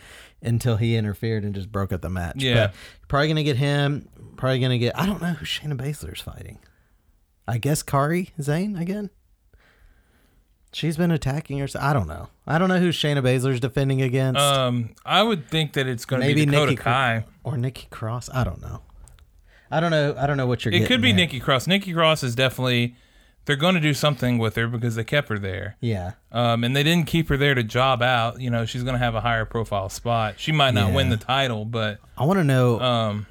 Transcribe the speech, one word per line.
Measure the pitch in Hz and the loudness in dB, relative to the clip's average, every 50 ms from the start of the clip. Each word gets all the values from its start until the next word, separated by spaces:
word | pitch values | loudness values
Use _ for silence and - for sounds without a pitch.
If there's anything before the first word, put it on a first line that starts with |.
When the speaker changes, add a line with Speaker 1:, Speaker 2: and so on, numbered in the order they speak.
| - - - - - - _ _ | -20 -20 -20 -20 -20 -20 _ _
Speaker 1:
until | - 117 120 113 - 127 113 101 | -4 -2 0 0 2 0 0 2
he | 117 117 117 113 | 2 2 0 0
interfered | 107 104 98 - - 113 110 107 101 | 0 -2 -4 -4 -4 -4 -2 -2 -4
and | 104 98 | -4 -6
just | 98 92 95 | -6 -8 -6
broke | 104 98 98 90 95 | -4 -4 -2 -2 -4
up | 85 | -4
the | 78 80 | -4 -4
match. | 92 92 87 82 - 135 | -4 -4 -4 -6 -4 -4
Speaker 2:
Yeah. | 139 127 120 113 107 101 | -2 0 2 2 2 0
Speaker 1:
But | - - - - - - - - | -2 -6 -16 -20 -20 -20 -8 -4
probably | - 139 147 156 | 0 0 2 2
gonna | 160 156 151 | 2 0 0
get | 151 135 117 | 0 0 2
him, | 143 143 143 143 143 143 147 139 - - - - - - - - | 2 2 2 2 2 0 0 -2 -6 -12 -18 -20 -20 -20 -10 -4
probably | - 131 131 127 | -2 0 0 2
gonna | 127 127 127 117 | 2 2 2 2
get, | 120 120 - - | 0 0 0 0
I | 170 | 0
don't | 196 214 165 | -2 -2 -2
know | 170 175 170 | -2 -2 -4
who | 156 156 | -4 -6
Shayna | - - - - 151 147 120 | -6 -8 -6 -6 -6 -6 -4
Baszler's | 127 143 147 - - 78 95 - | -4 -6 -8 -8 -10 -12 -12 -12
fighting. | - - - - 87 - 107 - - - _ _ _ _ _ _ _ _ _ _ _ _ _ _ _ - | -12 -14 -14 -14 -14 -16 -16 -18 -20 -20 _ _ _ _ _ _ _ _ _ _ _ _ _ _ _ -6
I | 117 117 | -4 -2
guess | - 139 156 - - | 0 0 0 -2 -2
Kairi | - 147 135 139 147 170 180 185 - - - | 0 0 0 2 2 0 -2 -2 -4 -8 -8
Sane | 139 139 147 165 190 214 202 | -4 -2 -2 -2 -2 -2 -4
again? | 170 170 180 190 208 208 190 - _ _ _ _ _ _ _ _ _ _ _ _ _ - - _ _ _ _ _ _ _ _ _ _ _ _ _ _ _ _ - | -4 -4 -4 -4 -6 -6 -8 -12 _ _ _ _ _ _ _ _ _ _ _ _ _ -20 -20 _ _ _ _ _ _ _ _ _ _ _ _ _ _ _ _ -10
She's | - - 160 160 147 | -6 -4 -2 0 0
been | 180 170 | 2 2
attacking | 165 147 - 131 135 156 - - 139 139 | 2 2 0 -2 -4 -4 -6 -6 -6 -6
her. | 139 135 - - | -6 -6 -4 -2
I | 139 139 147 | 0 0 2
don't | 135 92 76 | 2 0 -2
know. | 78 82 - - - _ _ | -6 -10 -12 -14 -18 _ _
I | - 139 165 | -2 0 2
don't | 185 185 | 2 4
know | 185 175 | 4 4
who | 180 175 | 4 2
Shayna | 160 - - 151 147 143 127 | 2 0 0 0 0 2 2
Baszler's | 127 127 131 120 135 131 120 | 2 2 2 2 0 0 0
defending | 127 127 - 143 139 135 135 131 | -2 -2 -2 0 0 0 2 2
against. | 135 127 123 135 131 131 127 139 | 0 2 2 2 2 2 2 2
Speaker 2:
Um, | 143 143 139 135 131 123 123 120 117 110 - - - | 2 2 2 2 2 0 0 -2 -2 -4 -8 -12 -6
I | 135 156 180 208 | 0 2 2 4
would | 233 220 165 131 - | 2 2 -2 -2 -2
think | 160 160 160 147 - | -2 -2 -2 0 0
that | 147 135 131 | -2 -2 -2
it's | 127 113 - | -2 -6 -4
gonna | - 135 123 131 | -4 -2 0 2
Speaker 1:
Maybe | 143 143 151 | 2 2 4
Speaker 2:
be | 151 147 | 4 4
Dakota | 143 147 151 131 | 4 4 4 4
Speaker 1:
Nikki | 123 | 2
Cro- | - - 117 | 0 0 0
Speaker 2:
Kai. | 120 135 135 123 113 113 110 - - _ - | 2 2 2 2 0 -2 -4 -8 -12 _ -10
Speaker 1:
or | 120 147 123 | -8 -4 -4
Nikki | 120 131 - - - - | -4 -4 -6 -8 -14 -18
Cross. | - - 117 110 117 123 - - - | -14 -10 -8 -8 -8 -8 -8 -6 -4
I | 131 120 | -4 -2
don't | 90 85 - | -2 -4 -6
know. | - - - - - - - - - - - - - - _ _ _ _ - - _ - | -10 -12 -12 -12 -14 -18 -20 -20 -20 -20 -20 -20 -20 -20 _ _ _ _ -20 -20 _ -4
I | 131 156 | -2 0
don't | 175 170 | 0 2
know. | 160 151 143 147 147 120 | 2 2 2 2 0 0
I | 135 143 | -2 0
don't | 147 139 | 0 0
know | 131 123 | 0 0
what | 123 - - | 0 0 0
you're | 120 104 | 0 2
Speaker 2:
It | 175 | 2
Speaker 1:
getting | 220 - | 2 2
Speaker 2:
could | 247 254 | 2 4
be | 233 247 | 4 4
Speaker 1:
at. | 214 | 4
Speaker 2:
Nikki | 190 175 151 143 123 | 4 4 2 0 -4
Cross. | - - 135 127 - 165 | 0 0 0 0 2 2
Nikki | 185 202 196 190 170 | 0 0 0 -2 0
Cross | 165 165 160 160 151 143 | 2 4 4 2 2 0
is | 123 117 | -2 0
definitely, | 123 131 127 - - 127 127 123 120 120 120 123 - _ _ _ - - _ _ _ _ | 2 2 0 0 0 0 0 2 2 0 0 -2 -8 _ _ _ -20 -20 _ _ _ _
they're | - 147 | -2 -2
gonna | 135 156 180 190 170 | 2 2 2 2 4
do | 151 151 143 | 2 2 2
something | - - 151 143 - 127 123 123 117 | 2 2 0 0 0 0 0 2 2
with | 113 110 - 117 | 2 0 0 0
her | 117 117 | -2 -2
because | 120 117 120 117 110 | -2 -2 -2 -2 -2
they | 113 110 | -4 -4
kept | - - 147 139 - | -2 -2 -2 -2 -2
her | 110 101 | -4 -4
there. | 101 95 92 92 95 92 - _ | -4 -4 -6 -6 -8 -10 -8 _
Speaker 1:
Yeah. | - 117 110 92 90 90 - - _ _ - | -4 -4 -2 -2 -4 -8 -10 -12 _ _ -4
Speaker 2:
Um, | 117 120 117 117 117 120 | 0 0 2 2 0 0
and | 120 131 | 0 0
they | 139 147 | 0 2
didn't | 156 170 175 156 - | 2 2 2 2 2
keep | - 165 160 - | 2 0 2 2
her | 143 131 | 0 2
there | 143 143 139 | 2 2 2
to | 123 117 | 2 0
job | 107 - 120 127 135 135 117 | 0 0 0 2 2 2 2
out. | 120 127 127 117 113 117 107 123 | 2 2 2 2 0 0 -2 -4
You | 127 123 | -4 -2
know, | 120 117 113 | -2 -2 -2
she's | 110 - 127 120 | -2 -4 -6 -4
gonna | 131 127 123 | -4 -2 0
have | 127 120 113 | 0 0 0
a | 110 | 0
higher | 104 120 117 113 107 | 0 0 0 0 -2
profile | - - 117 107 - 104 98 95 98 | -2 -2 -4 -4 -2 -2 -4 -4 -4
spot. | - - - 120 117 117 110 107 95 - | -8 -6 -4 -2 0 0 0 -2 -4 -6
She | - - | -4 0
might | 156 151 143 131 110 | 2 4 4 4 4
not | - 117 95 | 4 2 2
win | 92 139 135 127 | 2 2 2 2
Speaker 1:
Yeah. | 120 | 0
Speaker 2:
the | 107 - | 0 0
title, | - 131 135 135 127 117 107 107 | 0 0 0 0 0 -2 -4 -6
but | 110 117 117 110 107 101 - - - - - | -4 -4 -2 -2 -2 -4 -6 -12 -14 -6 -2
Speaker 1:
I | 127 | 0
wanna | 156 196 196 165 | 2 2 4 4
know, | 139 131 127 127 123 117 104 | 4 4 4 4 4 4 2
Speaker 2:
um, | 127 127 120 117 113 107 101 107 104 - | 2 0 2 2 0 0 -2 -4 -6 -6